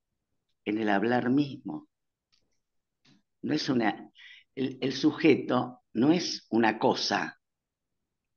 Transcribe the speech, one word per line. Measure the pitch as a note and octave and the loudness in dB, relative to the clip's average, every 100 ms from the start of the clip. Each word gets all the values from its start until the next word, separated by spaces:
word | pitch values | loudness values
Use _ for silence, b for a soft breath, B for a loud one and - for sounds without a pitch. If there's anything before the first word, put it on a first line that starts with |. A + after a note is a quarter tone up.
| _ _ _ _ _ _ | _ _ _ _ _ _
en | - G#2+ | -6 -4
el | G#2+ | 0
hablar | G2+ A2+ B2 B2 | 0 2 0 2
mismo. | C3+ C#3+ - - D2+ - _ _ _ _ _ _ _ _ _ _ _ _ _ _ _ | 0 0 -6 -12 -12 -14 _ _ _ _ _ _ _ _ _ _ _ _ _ _ _
No | A#2 | -6
es | D3 D3 | -4 -2
una, | B2+ A2 - - B B B B | 0 0 -4 -12 B B B B
el, | - C3 C3 | -8 -8 -4
el | C3 | -6
sujeto | B2+ D#3 D3 D#3+ A#2+ - B2+ A#2+ - _ | 0 0 2 4 4 2 -2 -2 -10 _
no | A2 C3+ | 0 4
es | F3 - - - | 4 0 -10 -4
una | A2 A2+ A2 | 2 2 2
cosa, | B2+ - - G2 E2 - _ _ _ _ _ _ _ _ _ | 2 0 0 -4 -4 -12 _ _ _ _ _ _ _ _ _